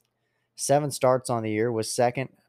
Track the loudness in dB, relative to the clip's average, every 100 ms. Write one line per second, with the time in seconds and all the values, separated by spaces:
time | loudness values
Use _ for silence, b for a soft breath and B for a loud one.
0 | _ _ _ _ _ -8 0 2 0 0
1 | 2 2 0 -4 -2 0 0 -2 -4 0
2 | 0 0 -8 _